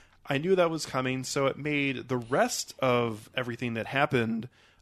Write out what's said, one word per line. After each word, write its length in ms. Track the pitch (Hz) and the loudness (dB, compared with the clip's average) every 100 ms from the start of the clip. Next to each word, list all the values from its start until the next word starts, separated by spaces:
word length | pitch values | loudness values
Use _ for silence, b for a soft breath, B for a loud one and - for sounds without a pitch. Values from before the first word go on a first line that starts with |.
| b b - | b b -4
I 140 | 139 | 0
knew 160 | 170 185 | 2 4
that 120 | 170 | 4
was 160 | 160 - | 0 -4
coming, 380 | 135 131 131 | -2 0 -2
so 220 | 127 143 135 | -2 0 0
it 120 | - | 0
made 520 | 147 147 139 123 120 | -2 0 0 -2 -2
the 80 | 127 | -2
rest 560 | 117 147 247 - - - | 0 2 2 0 -8 -2
of 500 | 131 123 117 107 - | 2 2 2 -4 -8
everything 420 | - 123 117 123 113 | -6 -4 -4 -4 -4
that 120 | 104 | -2
happened, 640 | 135 147 131 110 113 120 b b b | 0 2 2 2 -2 -6 b b b